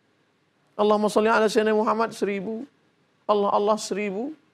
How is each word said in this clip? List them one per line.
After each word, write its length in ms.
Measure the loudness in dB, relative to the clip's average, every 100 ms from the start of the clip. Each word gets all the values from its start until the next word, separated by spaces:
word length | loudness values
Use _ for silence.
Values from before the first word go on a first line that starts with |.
| _ _ _ _ _ _ _
Allahumma 360 | -2 2 2 2
sholli 200 | 2 2
ala 160 | 4 2
sayyidina 320 | 2 2 2
Muhammad 400 | 0 0 -2 -4
seribu. 480 | -4 -4 -6 -10 -12 _ _ _ _ _ -2
Allah, 200 | 0 2
Allah 240 | 2 2 0
seribu. 560 | -2 -4 -4 -4 -8 -12 _